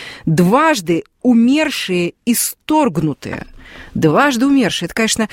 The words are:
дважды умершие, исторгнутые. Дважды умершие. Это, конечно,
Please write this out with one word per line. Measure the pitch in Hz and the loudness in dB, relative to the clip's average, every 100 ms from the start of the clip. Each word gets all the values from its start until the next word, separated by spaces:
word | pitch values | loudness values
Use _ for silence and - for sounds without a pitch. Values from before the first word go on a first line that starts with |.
| - - | -16 -10
дважды | - 160 175 247 320 285 165 165 - _ | -2 2 2 2 2 0 -2 -4 -6 _
умершие, | 247 233 233 285 311 - - 180 175 - | 2 4 4 2 0 -4 -4 -2 -4 -4
исторгнутые. | - 233 - - - 311 277 156 160 135 - - - - - - - | -4 -2 -4 -8 -2 0 2 0 -2 -4 -10 -12 -14 -20 -20 -20 -12
Дважды | - 151 160 285 240 269 | -2 2 2 2 2 2
умершие. | 277 202 - 170 | 2 2 -2 -6
Это, | |
конечно, | - 220 - 220 | -4 -2 -2 -4